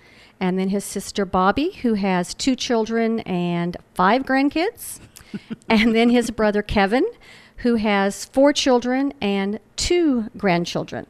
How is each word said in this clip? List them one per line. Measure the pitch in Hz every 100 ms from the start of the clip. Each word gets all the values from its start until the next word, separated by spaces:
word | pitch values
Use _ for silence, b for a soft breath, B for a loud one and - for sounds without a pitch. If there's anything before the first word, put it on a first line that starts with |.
| b b b b
And | 185 185
then | 190
his | 202
sister, | - 202 - - 190
Bobby, | 185 185 202 330 -
who | 240
has | 214 196 180 175
two | - - 254
children | - 233 220 226 226 226
and | - 180 175 170 175 170 _
five | - 185 247
grandkids. | 269 262 277 311 381 - - -
<laughs> | - - B 208 B 226 -
And | 220 226
then | 226 240
his | 240 240
brother, | 220 214 208
Kevin, | 202 214 196 240 427 - B B B B
who | 240
has | 233 214 202 196 -
four | - 269 285
children | 294 277 247 247 254 277 -
and | 202 196 196 214 _ -
two | - 359 330 247 214 202
grandchildren. | 202 170 170 165 151 -